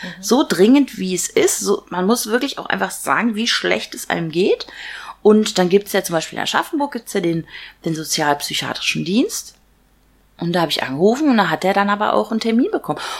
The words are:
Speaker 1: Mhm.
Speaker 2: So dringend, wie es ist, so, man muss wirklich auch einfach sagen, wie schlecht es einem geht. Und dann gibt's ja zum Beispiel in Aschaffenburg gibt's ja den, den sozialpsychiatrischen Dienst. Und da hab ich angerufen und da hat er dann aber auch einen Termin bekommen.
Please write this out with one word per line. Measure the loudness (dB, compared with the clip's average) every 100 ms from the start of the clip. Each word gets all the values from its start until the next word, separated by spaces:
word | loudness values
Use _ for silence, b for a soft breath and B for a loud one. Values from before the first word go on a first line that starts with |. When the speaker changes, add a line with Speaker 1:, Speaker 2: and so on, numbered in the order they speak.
Speaker 1:
Mhm. | -16 -10
Speaker 2:
So | 0 2 2
dringend, | 4 6 6 4 -2
wie | -4 -4
es | -2
ist, | 2 2 0
so, | -2 -2 -2
man | -2 0
muss | 0 0
wirklich | -2 -2 -6
auch | -6
einfach | -4 -4
sagen, | -4 0 0 2 -2
wie | -2
schlecht | -2 0 -2 -4 -12
es | -6
einem | -4 -2
geht. | 0 2 0 -4 B B B B B
Und | 4 6 4 0
dann | 4
gibt's | 2 2
ja | -2
zum | -2
Beispiel | -4 -4 -6
in |
Aschaffenburg | -2 -2 -2 -2 -4
gibt's | -6 -6
ja | -2
den, | -2 -2 -6 B B B -6
den | -4
sozialpsychiatrischen | -4 -2 0 0 -2 -6 -4 -4 -4 -4 0
Dienst. | 2 2 -2 -10 -18 _ _ _ _ _ _ _ -8
Und | -2
da | 0
hab | 0
ich | 0
angerufen | -4 2 2 4 4
und | 4
da | 2
hat | 2 0
er |
dann | 2 0
aber | 0 2
auch | 0 0
einen | -2
Termin | 0 2 2
bekommen. | 0 -4 -6 B